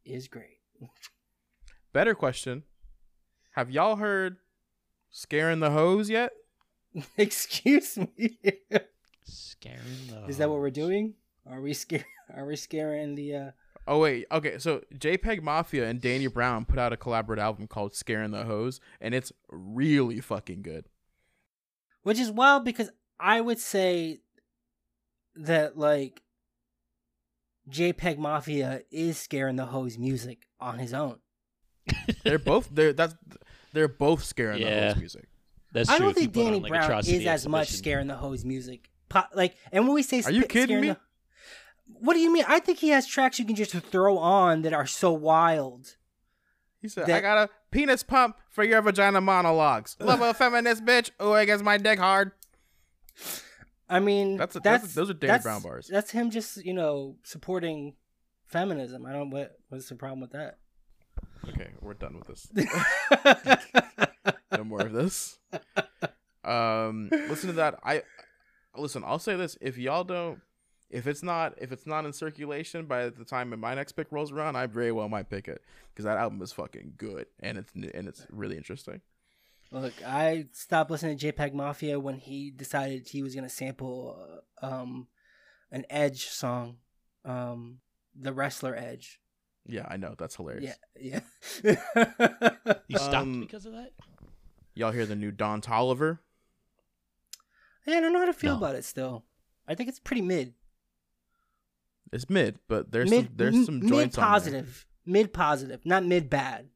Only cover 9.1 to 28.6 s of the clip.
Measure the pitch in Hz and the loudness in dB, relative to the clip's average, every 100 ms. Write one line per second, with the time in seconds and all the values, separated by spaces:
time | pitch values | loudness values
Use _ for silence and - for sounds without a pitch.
9.1 | _ - - - - 113 123 123 131 131 | _ -20 -18 -18 -20 -20 -16 -14 -14 -14
10.1 | 110 107 139 151 147 143 135 160 196 220 | -14 -10 -2 0 0 -2 -2 -2 0 -2
11.1 | 214 _ _ - 131 143 147 - 170 1047 | -8 _ _ -18 -10 -8 -8 -4 -6 -6
12.1 | 880 _ - 139 147 - 156 156 151 147 | -20 _ -14 -10 -10 -8 -6 -4 -4 -6
13.1 | 143 143 143 135 _ _ - - 147 156 | -8 -8 -8 -10 _ _ -16 -2 2 4
14.1 | 123 - 160 147 - 151 143 - 143 147 | 2 -2 -4 -2 -4 -4 -4 -6 -6 -2
15.1 | 185 226 214 156 156 170 147 113 120 123 | -2 -2 -4 -2 -2 -2 -2 -2 -2 -2
16.1 | 127 135 120 123 117 113 131 120 113 123 | 0 -2 0 0 0 0 0 0 -2 -2
17.1 | 113 107 107 104 101 107 - 101 - - | -4 -2 -2 -2 -4 -10 -6 -6 -8 -4
18.1 | 107 107 107 113 107 120 127 _ _ 113 | -4 -4 -6 -4 -4 -4 -6 _ _ -4
19.1 | 127 - _ _ 85 92 113 151 143 123 | -4 -6 _ _ -16 -10 0 4 4 4
20.1 | 113 - 98 - 90 92 80 - _ _ | -2 -6 -8 -8 -12 -10 -12 -14 _ _
21.1 | _ _ _ _ _ _ _ _ _ 196 | _ _ _ _ _ _ _ _ _ -2
22.1 | 220 240 214 269 285 247 - 214 _ _ | 0 0 6 6 6 2 -4 -6 _ _
23.1 | _ 185 226 233 233 - 196 185 175 160 | _ 2 2 2 -2 -2 0 2 0 -4
24.1 | - _ _ _ _ _ _ _ _ _ | -10 _ _ _ _ _ _ _ _ _
25.1 | _ _ - 156 165 151 139 151 147 135 | _ _ -12 0 2 2 2 2 2 0
26.1 | - _ _ _ _ _ _ _ _ _ | -10 _ _ _ _ _ _ _ _ _
27.1 | _ _ _ _ _ - 135 175 175 180 | _ _ _ _ _ -14 0 0 0 -2
28.1 | 147 151 151 143 147 | -2 -2 -2 -2 -2